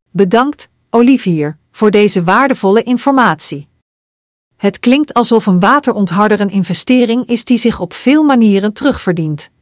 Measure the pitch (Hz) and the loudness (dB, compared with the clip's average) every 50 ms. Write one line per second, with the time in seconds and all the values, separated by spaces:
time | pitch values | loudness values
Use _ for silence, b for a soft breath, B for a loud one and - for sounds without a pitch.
0 | _ _ - 180 202 180 226 226 262 294 294 - - - _ _ _ _ - 233 | _ _ -2 -2 0 2 2 0 0 0 -4 -8 -14 -18 _ _ _ _ 0 2
1 | 240 247 269 247 - 190 165 156 147 147 151 - _ _ _ - 220 208 208 208 | 4 4 2 2 0 -2 -2 -2 -2 -4 -6 -10 _ _ _ -2 0 2 4 4
2 | 208 202 - 190 170 175 196 233 269 277 254 - - 190 202 226 233 240 247 240 | 2 2 2 0 0 2 2 2 2 0 -2 -2 0 0 0 0 0 -2 -4 -2
3 | - 277 277 269 233 190 156 156 - - 147 143 147 - _ _ _ _ _ _ | -2 0 2 2 2 2 0 -2 -4 -8 -8 -10 -14 -18 _ _ _ _ _ _
4 | _ _ _ _ _ _ _ _ _ _ _ _ - 202 - - - 240 254 294 | _ _ _ _ _ _ _ _ _ _ _ _ -4 -4 -4 -2 0 2 2 2
5 | 302 - - 240 247 - 233 220 - 202 185 180 196 220 262 294 - 247 - 208 | 0 -2 -2 -2 0 2 2 0 2 2 2 2 2 2 2 2 0 -2 -2 -2
6 | 196 175 170 202 208 208 214 208 202 196 196 196 170 - 175 - - - 254 254 | -2 -2 0 0 0 0 0 0 -2 -2 -2 -4 -4 -2 -4 -2 0 0 2 2
7 | 240 214 226 254 240 - 240 220 - - 247 226 - 233 - - 180 170 - - | 2 0 -2 -4 -2 -2 -4 -4 0 0 0 0 0 -2 -2 -2 -6 -10 -10 -4
8 | - 247 294 311 311 285 269 240 226 214 196 196 196 214 208 - - 285 247 - | 0 0 2 2 2 2 2 4 4 4 2 2 0 -2 -4 -2 -2 -2 -2 -2
9 | - 190 170 170 160 156 151 147 - - _ _ | -4 -4 -4 -2 -4 -6 -6 -8 -10 -16 _ _